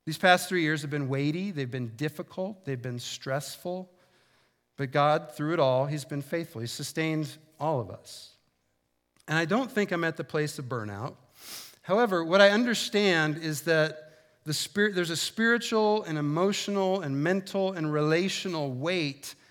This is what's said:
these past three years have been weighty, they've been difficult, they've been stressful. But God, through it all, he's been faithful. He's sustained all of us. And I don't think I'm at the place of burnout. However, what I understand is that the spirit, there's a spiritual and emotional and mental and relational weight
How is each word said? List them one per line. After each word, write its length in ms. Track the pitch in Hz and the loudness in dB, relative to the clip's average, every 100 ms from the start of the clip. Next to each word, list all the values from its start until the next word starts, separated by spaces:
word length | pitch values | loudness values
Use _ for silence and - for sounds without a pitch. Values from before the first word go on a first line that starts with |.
these 140 | - 156 | -10 2
past 300 | 185 180 180 | 6 6 4
three 140 | 180 | 0
years 200 | 151 156 | 2 0
have 80 | 147 | -2
been 180 | 147 135 | -4 -2
weighty, 440 | 135 143 165 202 | 0 0 -2 -4
they've 180 | 156 127 | -6 -6
been 220 | 127 117 110 | -6 -8 -6
difficult, 680 | 151 - - - 190 208 | -6 -6 -12 -8 -8 -8
they've 180 | 139 131 | -8 -8
been 160 | 123 120 | -6 -8
stressful. 920 | - - 135 135 - - 175 185 185 _ _ _ _ _ _ _ _ - | -10 -10 -6 -6 -6 -10 -8 -8 -10 _ _ _ _ _ _ _ _ -8
But 140 | 139 | -2
God, 400 | 147 143 156 165 | 2 4 4 -2
through 220 | - 151 | -6 -2
it 60 | 170 | 2
all, 260 | 135 127 143 | 4 4 0
he's 180 | 151 | -2
been 180 | 135 143 | -6 -8
faithful. 380 | 139 165 165 113 | -4 -6 -6 -8
He's 120 | 117 | -8
sustained 560 | - 143 - 160 156 147 - _ _ | -8 -8 -2 -2 -2 -4 -10 _ _
all 220 | 147 139 | -2 -2
of 80 | 95 | -4
us. 440 | - - - - _ _ _ _ _ _ _ _ _ - | -12 -16 -20 -20 _ _ _ _ _ _ _ _ _ -4
And 100 | 156 | -2
I 60 | |
don't 260 | 165 214 254 | 0 0 0
think 220 | 214 196 | -2 -2
I'm 120 | 175 | 0
at 120 | 165 160 | -2 -4
the 80 | |
place 340 | 151 156 151 - | -6 -4 -4 -6
of 60 | |
burnout. 500 | 127 123 104 101 123 - _ _ - - - - | -8 -6 -6 -8 -10 -12 _ _ -18 -18 -18 -18
However, 420 | - 196 240 180 | -2 2 2 0
what 160 | 165 190 | 2 8
I 100 | 202 | 8
understand 880 | 208 247 214 - 202 208 165 151 151 | 8 2 0 0 2 4 4 4 0
is 240 | 165 151 | -4 -4
that 380 | 170 160 156 - - - _ _ | 2 2 2 -2 -16 -20 _ _
the 80 | 156 | -6
spirit, 420 | 147 - 202 208 | -4 -4 0 0
there's 140 | 180 170 | 2 -2
a 80 | 160 | -2
spiritual 840 | - - 226 233 233 220 214 214 | -4 0 2 2 2 2 2 2
and 160 | 214 156 | 0 -2
emotional 840 | 147 156 196 196 - 196 190 190 | 0 2 2 0 -2 0 0 0
and 160 | 151 135 | -2 0
mental 480 | 160 190 190 196 190 | 0 0 -2 -2 -2
and 180 | 185 156 | -2 -2
relational 840 | 151 151 165 190 - 196 165 143 | 0 2 2 2 -2 -4 -4 -4
weight 640 | 127 160 185 147 135 - - _ | -4 -2 -2 -2 -6 -14 -18 _